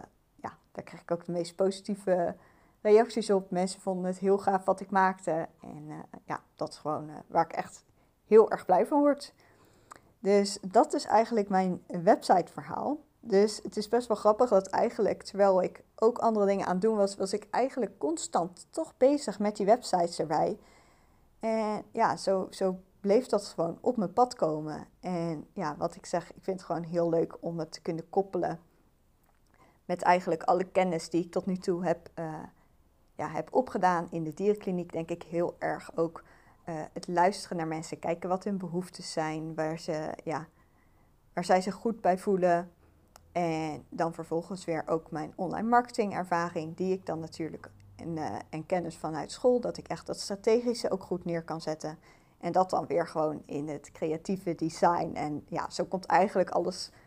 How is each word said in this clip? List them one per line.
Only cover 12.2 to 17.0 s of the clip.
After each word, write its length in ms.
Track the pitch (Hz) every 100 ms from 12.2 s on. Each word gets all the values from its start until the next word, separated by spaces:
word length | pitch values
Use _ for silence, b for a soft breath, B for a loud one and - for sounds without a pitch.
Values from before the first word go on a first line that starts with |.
| - 185 165 - 143 - 214 302 _ _
Dus 400 | 226 190 214 -
het 140 | - -
is 120 | 208
best 200 | 240 240
wel 80 | 208
grappig 320 | 214 214 247
dat 180 | 196 196
eigenlijk, 560 | - 233 - 185 180
terwijl 400 | - 196 196 185
ik 220 | 185 - _
ook 240 | - 226 247
andere 280 | 226 220 196
dingen 200 | 196 -
aan 60 |
het 100 | 185
doen 140 | 220
was, 200 | 220